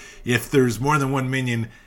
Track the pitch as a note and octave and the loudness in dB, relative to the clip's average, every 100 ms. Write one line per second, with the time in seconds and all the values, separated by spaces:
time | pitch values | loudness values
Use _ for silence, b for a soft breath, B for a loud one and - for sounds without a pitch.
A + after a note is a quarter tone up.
0 | B B A#2 A#2+ - C#3 B2+ A2 C#3 D3+ | B B -2 -2 2 2 2 2 0 2
1 | C3+ C3+ B2+ C3 B2 A#2 A2+ B | 2 -2 -2 -2 -2 -2 -4 B